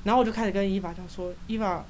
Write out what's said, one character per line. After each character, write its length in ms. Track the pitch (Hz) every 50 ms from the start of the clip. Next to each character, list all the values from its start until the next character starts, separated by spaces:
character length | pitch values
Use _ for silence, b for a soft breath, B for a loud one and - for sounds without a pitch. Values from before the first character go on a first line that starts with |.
| -
然 120 | 202 220
后 40 | 254
我 60 | 247
就 60 | 220
开 140 | 220 220 233
始 60 | 208
跟 200 | 185 196 202 196
伊 80 | 190 196
娃 120 | 180 170 170
讲 140 | 180 185 175
说 240 | - - 180 180 180 175 -
：“伊 140 | - 220 220
娃 240 | 220 196 180 165 - -